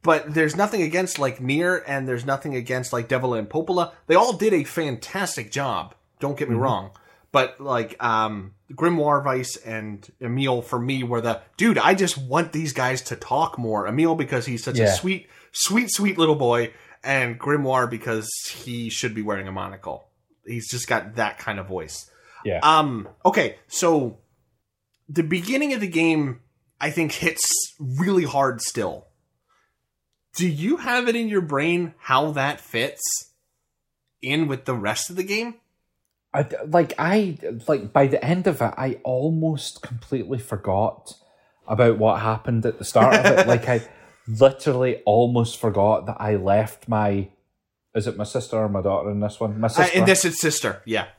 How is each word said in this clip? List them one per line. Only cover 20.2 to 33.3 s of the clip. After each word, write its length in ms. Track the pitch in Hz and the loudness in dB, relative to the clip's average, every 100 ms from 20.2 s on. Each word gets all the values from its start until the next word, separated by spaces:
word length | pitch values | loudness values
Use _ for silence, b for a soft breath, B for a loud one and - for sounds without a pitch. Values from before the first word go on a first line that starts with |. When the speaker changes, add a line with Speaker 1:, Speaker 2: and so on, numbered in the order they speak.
| _ _ - | _ _ -10
Speaker 1:
He's 240 | 117 113 | -10 -8
just 180 | 123 - | -8 -2
got 280 | 117 104 117 | -2 -2 -4
that 220 | 107 - | -4 -4
kind 220 | - 101 | -8 -8
of 80 | 95 | -8
voice. 420 | 92 78 - - B B B 208 | -8 -10 -14 -18 B B B -6
Speaker 2:
Yeah. 140 | 175 | 0
Speaker 1:
Um, 460 | 147 156 151 120 95 - 185 | 4 4 2 -2 -8 0 0
okay, 320 | - 147 - _ | 2 -2 -4 _
so 520 | - 175 160 127 - _ _ _ _ _ _ _ _ _ | -2 2 2 0 -8 _ _ _ _ _ _ _ _ _
the 140 | 151 | -4
beginning 500 | 156 180 175 269 294 | 0 -2 -2 -2 -2
of 80 | 247 | -2
the 60 | 202 | -2
game, 500 | 165 165 160 143 123 _ _ _ _ | 2 2 2 0 -4 _ _ _ _
I 120 | 147 | -6
think, 200 | 151 156 | -2 -2
hits 640 | - 160 160 - - - - | 0 -2 -2 -2 -2 -4 -8
really 460 | 139 131 180 190 | -6 -2 2 2
hard 380 | 147 139 135 117 | 2 2 0 0
still. 420 | - - 98 73 _ _ _ _ _ _ _ _ _ _ _ _ _ - | -6 -4 -4 -6 _ _ _ _ _ _ _ _ _ _ _ _ _ -2
Do 120 | 180 | -2
you 300 | 147 180 330 | 0 -2 -2
have 300 | - 247 240 | 0 0 0
it 80 | 233 | 0
in 140 | 226 | 0
your 120 | 202 | -2
brain 540 | 165 139 156 175 170 - | 0 0 0 0 -2 -8
how 340 | - 131 156 | 0 2 2
that 280 | 143 135 147 | 0 -2 -4
fits 400 | - 113 127 - - - - | -6 -4 -4 -4 -6 -6 -8